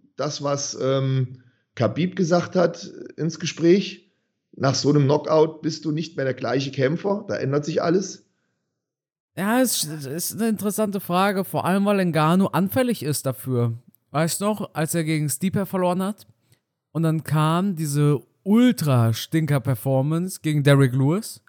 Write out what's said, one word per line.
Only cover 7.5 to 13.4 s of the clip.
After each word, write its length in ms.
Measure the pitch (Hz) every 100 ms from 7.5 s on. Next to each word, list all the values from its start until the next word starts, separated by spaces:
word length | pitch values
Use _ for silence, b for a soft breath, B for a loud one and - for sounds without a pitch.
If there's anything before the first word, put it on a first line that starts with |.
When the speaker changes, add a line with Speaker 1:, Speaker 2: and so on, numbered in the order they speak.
| 143 156
Speaker 1:
sich 160 | 160
alles? 440 | 170 180 - - _ _ _ _ _ _ _ _ _ _ _ -
Speaker 2:
Ja, 260 | 196 247
es 220 | 254 -
ist 500 | 151 156 135 160 -
eine 140 | 175 226
interessante 520 | 202 202 202 214 196
Frage, 440 | - 175 202 196
vor 220 | 180 147 165
allem, 200 | 196 202
weil 180 | 202 180
Ngannou 420 | 160 156 180 196
anfällig 560 | 160 190 262 247 220
ist 220 | 143 143 135
dafür. 480 | 127